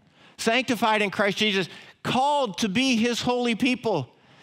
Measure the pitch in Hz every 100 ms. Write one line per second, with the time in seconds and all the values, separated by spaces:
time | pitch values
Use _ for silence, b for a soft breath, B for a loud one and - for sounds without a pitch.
0 | _ B B - 226 240 254 226 226 214
1 | 202 - 202 190 214 190 170 B B B
2 | - 247 285 294 247 175 220 190 269 226
3 | 240 233 247 247 240 214 254 240 226 170
4 | 127 B B B